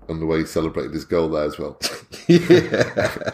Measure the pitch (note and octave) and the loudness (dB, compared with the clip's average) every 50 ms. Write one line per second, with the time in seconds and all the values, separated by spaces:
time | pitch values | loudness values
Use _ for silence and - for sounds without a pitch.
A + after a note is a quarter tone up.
0 | - - E2 D#2+ D#2+ D#2+ D#2+ D#2+ D#2+ - - E2+ D#2+ D#2+ D2+ D2+ C2+ - D2+ D#2 | -12 -10 -8 -6 -2 -2 0 -2 -2 -2 -2 -2 -2 -2 -2 -6 -6 -6 -8 -10
1 | C#2 - F2+ E2+ E2 D#2 D#2+ D2+ D2 D2+ D2 - D2 D2 C#2+ - - - - - | -6 -2 -2 0 0 0 0 -2 -4 -4 -6 -8 -10 -10 -10 -10 -10 -10 -10 -12
2 | - - - - - - E3+ E3+ E3+ - F3 F3 D#3+ - - G#2+ A#2+ - - G#2 | -16 -18 -20 -4 2 4 4 4 6 6 6 6 6 4 2 0 0 0 0 -2
3 | - - - - - - | -2 -2 -4 -6 -8 -8